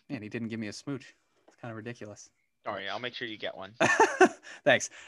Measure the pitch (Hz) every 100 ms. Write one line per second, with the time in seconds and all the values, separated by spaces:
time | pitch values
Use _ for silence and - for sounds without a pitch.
0 | - 135 104 120 113 113 107 - - 139
1 | - - _ _ - _ 120 110 113 120
2 | 107 101 - _ _ _ 117 98 98 104
3 | 123 - 117 104 101 - 95 113 135 -
4 | 440 554 233 - - - 143 117 - -